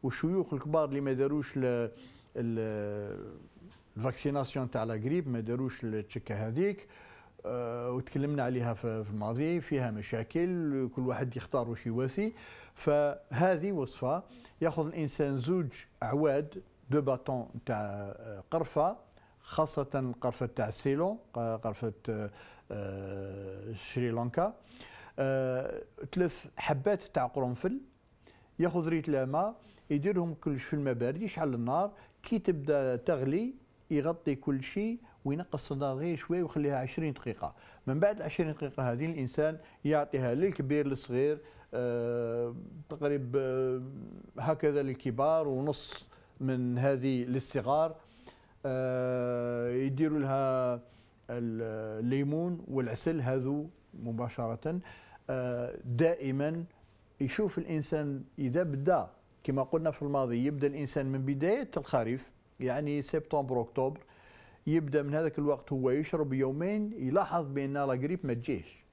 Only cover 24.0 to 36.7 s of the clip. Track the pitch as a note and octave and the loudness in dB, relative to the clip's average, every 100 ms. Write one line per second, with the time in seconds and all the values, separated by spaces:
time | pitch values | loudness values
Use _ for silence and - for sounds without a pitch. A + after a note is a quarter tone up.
24 | B2 A#2 A#2+ A#2+ F#3+ - - - - - | 0 2 0 0 0 -2 -20 -20 -18 -18
25 | - - C3+ C3+ C3 B2+ C3 - - - | -16 -2 0 2 2 0 -2 -6 -10 -12
26 | C#3+ - F3 - - - - D3 C3+ G3+ | -6 0 0 0 -12 -8 -2 0 2 0
27 | - - B2 - B2 A#2+ F#3 C4+ - _ | 0 -2 0 0 -2 0 -2 -4 -8 _
28 | _ _ - - - - E3+ E3+ D#3+ E3 | _ _ -20 -20 -20 0 2 4 2 0
29 | D3+ C#3 C3 D3 G3+ A#3 - - - D3 | 2 2 2 2 0 -4 -18 -20 0 2
30 | D#3+ F#3 E3+ D#3 - C#3 - D3+ C#3 A#2+ | 4 2 2 -2 -2 -2 0 0 2 2
31 | A#2+ D3+ G#3 - D3 B2 A#2 D3+ G3+ - | 2 0 -4 0 0 0 2 2 0 -4
32 | - _ - A3+ F#3 E3 C#3+ D3 C3 B2 | -20 _ -2 0 2 0 4 4 4 2
33 | - D#3 C3 D#3+ A#3+ C4+ - _ _ D3+ | 2 2 2 2 0 -6 -18 _ _ 2
34 | D3 E3 - C3+ - C3+ C3 - G#3+ A#3+ | 2 0 0 0 0 -2 -2 -2 -2 -4
35 | - - C3+ D3 F3+ D3 - C#3 C#3 C3 | -8 -8 -2 -2 -2 -6 -4 -2 0 0
36 | E3 E3 - F3 E3 - D3 | 0 -2 0 0 0 2 2